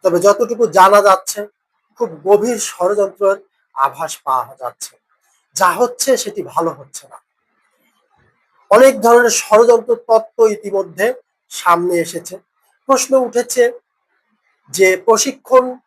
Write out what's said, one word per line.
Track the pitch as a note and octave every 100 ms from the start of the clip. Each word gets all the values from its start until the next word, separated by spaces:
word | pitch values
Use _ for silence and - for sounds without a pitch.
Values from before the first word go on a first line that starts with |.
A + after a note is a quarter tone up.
তবে | F#3+ F3
যতটুকু | G3 G3+ A3 A3+ A3
জানা | F3+ F#3+ G#3
যাচ্ছে, | G3+ F#3 - G#3 G#3 _ _ _ _
খুব | _ A3+ D#3+
গভীর | F3 G#3 A3+ A3+
ষড়যন্ত্রের | - - F3+ G#3 G3 - G3 G3 _ _ _
আভাস | C3 C3+ C3 D#3+ -
পাওয়া | C#3 C3 A2+ -
যাচ্ছে। | B2 _ - _ _ _ _ _ _
যা | - F#3
হচ্ছে | F3 A#3+ - - B3
সেটি | G#3 -
ভালো | - D#3+ E3
হচ্ছে | C#3 C3+ - _
না। | - _ _ _ _ _ _ _ _ _ _ _ _ _ _ _
অনেক | G#3 C4+ A3+
ধরনের | A3+ A#3+ A#3
ষড়যন্ত্র | - - A3 A#3 A#3 A3
তত্ত্ব | A3+ - A3 A3 - A3
ইতিমধ্যে | G#3 G3 G3 F3 D#3 A3 B3+ _ _ _
সামনে | - F3 E3+ F3 F3
এসেছে। | E3+ E3 - F#3+ _ _ _ _
প্রশ্ন | - C4 -
উঠেছে | C4 A#3+ A#3 A#3+ B3 A#3+ A#3+ _ _ _ _ _ _ _ _ _
যে | C#3 F#3+ F#3
প্রশিক্ষণ | G3+ G#3+ C4+ - - B3+ B3+ B3+